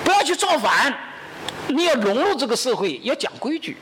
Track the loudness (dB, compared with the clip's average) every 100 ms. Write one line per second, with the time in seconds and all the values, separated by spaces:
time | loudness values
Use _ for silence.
0 | 4 4 4 0 2 2 2 2 2 -2
1 | -10 -16 -16 -12 -12 -10 -4 0 2 4
2 | 2 2 2 2 0 0 0 0 0 -2
3 | -4 -2 -2 -4 -4 -4 -6 -12